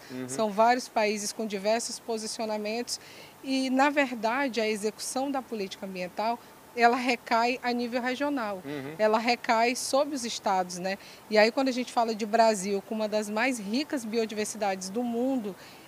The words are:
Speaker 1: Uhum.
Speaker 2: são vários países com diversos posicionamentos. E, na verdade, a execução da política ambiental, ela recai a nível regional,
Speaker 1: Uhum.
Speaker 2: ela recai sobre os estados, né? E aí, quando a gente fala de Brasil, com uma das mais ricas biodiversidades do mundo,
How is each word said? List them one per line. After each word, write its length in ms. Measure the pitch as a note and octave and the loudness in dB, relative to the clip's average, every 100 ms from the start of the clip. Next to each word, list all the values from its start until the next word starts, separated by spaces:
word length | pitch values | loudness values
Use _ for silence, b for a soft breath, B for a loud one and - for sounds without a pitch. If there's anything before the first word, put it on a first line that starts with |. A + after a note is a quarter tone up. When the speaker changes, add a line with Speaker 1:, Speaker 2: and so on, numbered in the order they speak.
| B | B
Speaker 1:
Uhum. 180 | - B3+ | -8 -6
Speaker 2:
são 220 | C3 G#3+ | -2 0
vários 360 | G3 A#3 B3+ - | 4 4 4 0
países 440 | A#3 G#3 G#3+ G3+ | 0 0 0 -4
com 140 | - A3 | -6 -6
diversos 520 | G3 G3+ A3+ - A3+ | -2 0 0 -2 -10
posicionamentos. 1000 | - A3+ A3 - A3 G#3+ G#3 A3+ A#3+ - B B B B | -6 -6 -6 -6 -4 -4 -4 -6 -6 -8 B B B B
E, 280 | C#4 C4 C4 | -2 0 2
na 180 | C4 C#4+ | 4 4
verdade, 720 | D4 C4+ B3 A3 B3 C#4 A3 | 4 0 0 -2 0 0 0
a 80 | G#3+ | 0
execução 600 | G#3+ G#3+ - - B3+ C#4 | 0 -2 -4 -6 -4 -2
da 100 | C4 | -4
política 460 | B3 A3+ G3 - G3 | -6 -6 -6 -8 -10
ambiental, 520 | F#3 F3+ F#3+ A3 A#3 B B - A#3+ | -6 -8 -4 -2 -2 B B -10 4
ela 200 | A#3 B3+ | 4 6
recai 600 | B3 A#3+ - A3+ A#3+ B3+ | 0 -2 2 2 2 0
a 100 | B3 | -2
nível 280 | A#3+ A#3+ B3 | -2 -2 -2
regional, 600 | B3 B3+ C#4+ C#4+ G#3+ F#3+ | -2 -2 -2 -2 -4 -6
Speaker 1:
Uhum. 300 | C#3 D3 C3+ D#3+ | -6 -8 -6 2
Speaker 2:
ela 200 | G#3+ A3 | 4 4
recai 560 | A#3 A#3+ - A3+ A#3+ | 2 0 2 4 4
sobre 400 | B3 - C4+ D4 | 2 0 2 2
os 100 | D4 | -2
estados, 540 | A3+ - G#3+ F#3 F3+ F3+ | -6 -4 0 0 0 -4
né? 200 | F#3 G3 B B - | -6 -6 B B 2
E 80 | G#3+ | 6
aí, 120 | A3 | 6
quando 180 | C#4 C4+ | 4 0
a 40 | |
gente 200 | B3 A#3+ | 0 -2
fala 220 | - A#3 | 0 0
de 120 | A3 G#3+ | 0 0
Brasil, 560 | A#3 A3+ G#3+ F#3+ G3 | 4 4 4 0 -2
com 120 | - | -4
uma 140 | A3 G#3+ | -4 -2
das 200 | G#3+ G#3 | -2 -2
mais 280 | G#3+ B3+ A#3+ | 0 0 0
ricas 460 | G3 A#3 D4+ D4 | -2 -2 -2 -4
biodiversidades 840 | A3 A3+ A3 G#3+ G#3 G#3+ G3+ F#3+ F#3 | -2 -2 -2 -4 -6 -2 -2 -2 -4
do 120 | G#3 | -4
mundo, 540 | B3 A#3 B3+ C4 G#3 F3+ B B | -2 0 0 0 -4 -10 B B